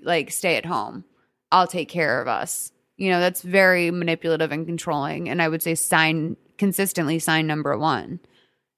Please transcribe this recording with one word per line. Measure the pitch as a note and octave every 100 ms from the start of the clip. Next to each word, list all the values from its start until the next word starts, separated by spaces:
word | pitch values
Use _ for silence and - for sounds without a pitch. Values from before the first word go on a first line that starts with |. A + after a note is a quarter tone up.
like, | - E3+ -
stay | - F#3 C3
at | E3
home. | C#3+ A2 - - _ _ _ -
I'll | F3+ F3+
take | F3+ D#3
care | E3+ D#3 B2+
of | B2
us." | A2+ - - - _ _ -
You | F#3+
know, | F3+
that's | F3+ F3+
very | F3+ G3 F#3+ F3+ E3+
manipulative | F3 E3+ E3 E3 D#3+ D#3
and | D3 E3
controlling. | E3+ - D3 C#3+ D3 -
And | E3
I | D#3+
would | D#3+
say | E3+
sign, | D#3+ - E3+ D#3+ D#3+ D#3+ - _ -
consistently | G3+ F#3 G3 - D3+ E3
sign | E3 D#3+ D#3
number | D3+ C#3+ B2
one. | D#3 A#2+ - F3 _ _ _ _ _